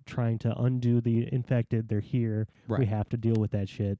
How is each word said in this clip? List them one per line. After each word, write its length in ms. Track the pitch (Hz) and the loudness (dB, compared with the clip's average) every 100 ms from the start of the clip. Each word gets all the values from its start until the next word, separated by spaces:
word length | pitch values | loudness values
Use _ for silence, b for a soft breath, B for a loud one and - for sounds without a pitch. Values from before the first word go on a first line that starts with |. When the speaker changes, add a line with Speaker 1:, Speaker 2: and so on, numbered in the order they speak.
| - | -10
Speaker 1:
trying 320 | - 117 113 | -2 -2 0
to 200 | 117 - | -2 0
undo 380 | 123 127 120 120 | 0 2 2 2
the 280 | 117 117 117 | 2 0 0
infected. 560 | 131 - 123 - 113 113 | -4 0 -2 0 -2 0
They're 120 | 104 | -2
here. 480 | - 123 113 107 110 b - | 0 -2 0 -2 -4 b -4
We 80 | 113 | 0
Speaker 2:
Right. 120 | 110 | 0
Speaker 1:
have 200 | 107 - | 0 -2
to 60 | 117 | 0
deal 160 | 113 110 | 2 2
with 140 | 104 | 2
that 180 | 104 98 | 0 -4
shit. 300 | - 101 | -2 -2